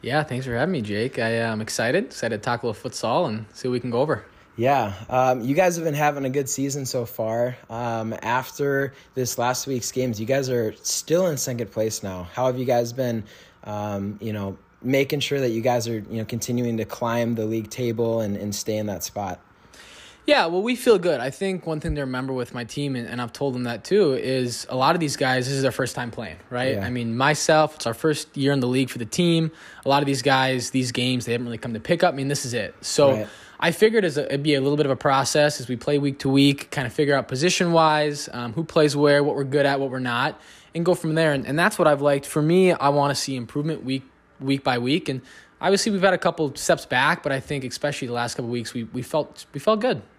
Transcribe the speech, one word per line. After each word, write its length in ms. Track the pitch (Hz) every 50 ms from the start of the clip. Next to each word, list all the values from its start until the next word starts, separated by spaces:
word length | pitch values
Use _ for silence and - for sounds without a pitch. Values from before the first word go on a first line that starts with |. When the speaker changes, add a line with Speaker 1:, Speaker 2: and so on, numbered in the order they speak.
Speaker 1:
Yeah, 200 | - 113 127 151
thanks 240 | 147 151 123 123 131
for 80 | 131 117
having 160 | 117 139 185
me, 100 | 190 143
Jake. 360 | 107 104 101 104 113 131 - -
I, 220 | 117 113 117 117
uh, 100 | 113 113
I'm 100 | 110 107
excited, 440 | 110 - - - 117 117 139 196 240
excited 320 | 135 - - - 113 113 101
to 40 | -
talk 180 | 127 120 117
a 40 | - 120
little 120 | 107 - - 127
futsal 380 | - - - 110 120 160 180 139
and 180 | 107 113 110 104 -
see 120 | - -
what 60 | 127
we 80 | 123 123
can 100 | 120 123
go 100 | 120 120
over. 220 | 139 156 139 110 - - _ - - _ _
Speaker 2:
Yeah, 380 | - 117 131 143 135 123 104 95 - 104 -
um, 320 | 120 127 131 127 127 127
you 140 | 113 127 139
guys 180 | 160 185 180 175
have 80 | 165 160
been 100 | 165 143
having 300 | 147 151 147 147 143 135
a 60 | 131
good 180 | 131 143 139 135
season 380 | - - 135 139 135 147 135
so 180 | 127 - 127 117
far. 520 | - - - 110 110 113 117 120 127 127 - - _
Um, 460 | 113 113 123 117 113 113 110 110 110 -
after 680 | - 110 120 127 123 - - - 143 143 139 139 139 135 135 - - - _
this 220 | 131 127 120 -
last 300 | - 120 123 127 - -
week's 240 | 139 135 120 - -
games, 300 | - 127 127 127 113 101
you 60 | 110
guys 220 | 107 135 139 135 131
are 260 | 127 120 110 107 - -
still 440 | - - - - - - 151 175 190
in 120 | 175 151 131
second 340 | - 143 123 117 120 -
place 320 | - 113 110 110 104 - -
now. 240 | 98 92 90 90 87 -
How 120 | 123 127
have 100 | 131 127 131
you 60 | 127
guys 260 | 123 123 120 120 117
been, 320 | 120 127 131 123 117 113 101 - - - - - _ _ -
um, 520 | 104 104 104 104 104 101 98 98 101 104 104
you 100 | 107 110
know, 260 | 104 107 101 98 95 - _ _ _ _
making 400 | - 123 135 135 139 135 - 143
sure 200 | 135 - 143 139
that 100 | 131 123
you 100 | 113 117
guys 280 | 113 127 123 120 117 117
are, 100 | 117 110
you 200 | 101 - 113 113
know, 60 | 110
continuing 520 | - 123 113 - - 123 123 123 120 117
to 80 | 113 107
climb 500 | - - - 120 117 117 120 117 117 120
the 120 | 110 107
league 220 | 110 113 113 107 104
table 500 | - - 127 117 113 110 117 113 113 113
and, 160 | 110 101 101
and 180 | 101 101 104 101
stay 220 | - - - 107
in 100 | 107 107
that 160 | 104 98 82
spot? 380 | - - - 104 101 95 90 - _ _ _ _ _ - - - - - - - - - - _ _
Speaker 1:
Yeah, 200 | - 294 269 185
well, 140 | 165 175 185
we 120 | 202 240 254
feel 240 | 233 - - - 185
good. 220 | 170 175 156 123
I 100 | 117 135
think 360 | 139 - 196 196 190 175 - 165
one 100 | 160 151
thing 160 | - 165 151
to 60 | 147
remember 320 | 139 131 127 127 131 135
with 200 | 131 127 123 -
my 120 | - 123 120
team, 320 | 113 - 147 143 143 131
and, 100 | 123 117 -
and 140 | 120 123
I've 100 | 123 113
told 220 | - - 139 139 127
them 80 | 123 123
that 200 | 120 117 110 -
too, 300 | - 180 214 196 151 131
is 520 | 120 - 127 131 131 127 123 117 - - -
a 60 | 123
lot 220 | 127 135 147 170
of 40 | 175
these 160 | 160 143 127
guys, 300 | - 143 135 131 127 123
this 80 | 131 139
is 80 | 135
their 80 | 131 131
first 240 | - - 131 117 -
time 160 | - 123 117
playing, 260 | - - - 80 80 - - -
right? 240 | 127 123 127 131 -
Speaker 2:
Yeah. 100 | 101 98
Speaker 1:
I 60 | 117
mean, 260 | 123 123 120 113 113
myself, 600 | 120 135 147 151 147 - - 160 156 156 151 -
it's 100 | - -
our 80 | 117 113
first 420 | - - 160 151 151 - - _
year 160 | 151 135 139
in 60 | 143 139
the 80 | 123
league 240 | 123 127 131 135 123
for 80 | - 127
the 60 | 117
team. 460 | 107 - - 175 170 170 165 165 160 160 - - - - - -
A 40 | 131
lot 140 | 139 143
of 40 | 147
these 160 | 139 139 127
guys, 480 | 117 139 135 131 131 131 131 127 113 -
these 200 | - 135 131 123
games, 360 | 117 - 123 127 127 123 117
they 60 | 120
haven't 140 | 117 120 123
really 120 | 120 117 110
come 160 | - 123 113
to 60 | 104
pick 220 | - - 175 165
up. 100 | 185 180
I 40 | 143
mean, 100 | 135 135
this 180 | 139 143 139 -
is 100 | 127 117
it. 200 | 120 101 87 - -
So 320 | - - - - 143 139
Speaker 2:
Right. 160 | 131 107 107 - - - - - - -
Speaker 1:
I 120 | - 170
figured 340 | 170 - 208 220 226 233 196
as 140 | 170 127 147
a, 80 | 143
it'd 160 | - 139 143
be 120 | 143 156 147
a 60 | 135
little 160 | 135 143 147
bit 80 | 147 151
of 80 | 139
a 40 | 131
process 640 | - - 151 135 135 135 - - 151 147 151 147 -
as 80 | 127 113
we 80 | 127
play 200 | 110 - - 147 147
week 200 | 143 143 139 139
to 100 | - 135
week, 420 | 135 139 139 139 139 139 - -
kind 140 | - 151 131 117
of 40 |
figure 220 | - - 151 139 143
out 120 | 135 123 -
position-wise, 1000 | 131 127 151 180 - - 185 175 170 165 160 156 151 151 151 151 147 143 - -
um, 200 | - 120 120 120
who 120 | 117 160 165
plays 300 | - - 170 151 151 139
where, 260 | 143 147 147 143 143 143
what 100 | 147 104
we're 80 | 135 139
good 200 | 131 135 147 139
at, 160 | 139 139 135
what 100 | 135 131
we're 80 | 123 131
not, 400 | 127 123 120 120 131 156 - - - - - - - - _
and 100 | 170 170
go 100 | 175 175
from 200 | - - 160 156
there. 180 | 160 165 156
And, 140 | 143 139 -
and 120 | - 139 156
that's 200 | 175 214 - -
what 80 | 180 156
I've 140 | 147 139
liked. 240 | 143 147 143 143 139
For 160 | - - 156
me, 300 | 151 156 175 185 185 180
I 160 | 165 - - 143
wanna 240 | 143 147 139 143 139
see 200 | - - - 135
improvement 460 | 127 117 113 - 143 147 160 156 - -
week, 180 | 127 135 131 131 - _ _ _ _ _ _
week 220 | 135 135 139 135
by 160 | - 139 123 120
week. 300 | 120 127 147 180 - -
And 140 | 135 127 - - - - - _ _ _
obviously, 300 | - 180 196 196 - 233
we've 100 | 202 190
had 100 | 175 196 180
a 40 | 170
couple 360 | - 175 165 - 160 139 -
steps 280 | - - - 170 - -
back, 380 | - 127 127 135 147 175 -
but 100 | - 147
I 80 | 135 127
think 240 | - - 151 139 131
especially 440 | 123 - - - 147 143 - 139 120
the 60 | 120
last 200 | 120 120 120 -
couple 160 | - 127 117
weeks, 240 | 120 120 113 - -
we, 100 | 123 117
we 180 | 107 - 127
felt, 440 | 123 - - 156 143 - - - - _ -
we 60 | 143
felt 200 | - 214 220 214
good. 220 | 208 254 202 127 98 - _